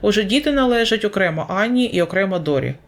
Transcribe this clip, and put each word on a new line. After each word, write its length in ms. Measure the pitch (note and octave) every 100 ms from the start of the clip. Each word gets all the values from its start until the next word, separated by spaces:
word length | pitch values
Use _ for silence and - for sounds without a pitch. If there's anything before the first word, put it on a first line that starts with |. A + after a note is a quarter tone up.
Отже, 220 | G#3 G#3
діти 280 | G3+ B3 D4
належать 540 | C#4 B3+ A#3+ A3+ A3 G#3+
окремо 400 | G#3 F#3 D#3+ -
Анні 360 | F#3 A3 B3 B3
і 160 | -
окремо 380 | E3+ F3+ G3 F#3
Дорі. 360 | D3+ C#3 B2+ C3+